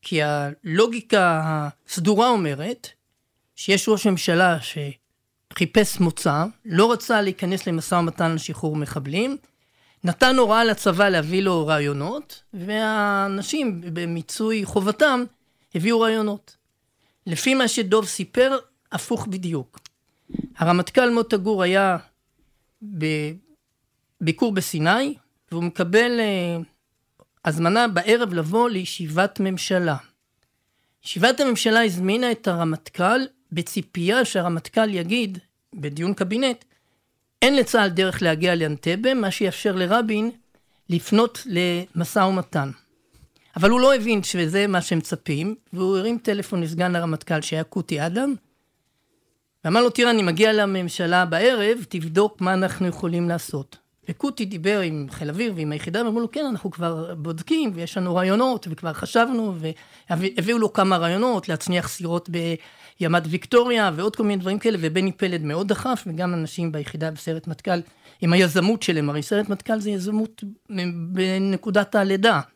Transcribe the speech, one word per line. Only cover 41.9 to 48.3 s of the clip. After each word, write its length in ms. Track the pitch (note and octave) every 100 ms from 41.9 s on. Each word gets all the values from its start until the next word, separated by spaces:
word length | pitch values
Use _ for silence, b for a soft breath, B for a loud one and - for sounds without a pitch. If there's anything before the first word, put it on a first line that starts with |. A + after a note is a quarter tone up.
| - E3+ G#3+
ומתן. 520 | F#3+ F#3+ - D#3+ C#3 - _ _ _ _ _ _ b -
אבל 140 | F#3+
הוא 100 | B3
לא 140 | B3+
הבין 280 | C4+ A3 G#3+
שזה 440 | F#3 F3+ D#3+ F#3+ G3+
מה 140 | F#3+
שהם 180 | - E3+
מצפים, 560 | - D#3+ - D3 F3 A3 _
והוא 260 | F3 F#3 G3
הרים 200 | G#3 A#3
טלפון 420 | A#3 G3+ - F#3
לסגן 360 | E3 E3 F3+ F3
הרמטכ"ל 440 | E3+ D#3 - D#3
שהיה 240 | D3+ D#3+
קותי 420 | D#3+ - E3 D3+ D#3+
אדם, 280 | F#3+ C#4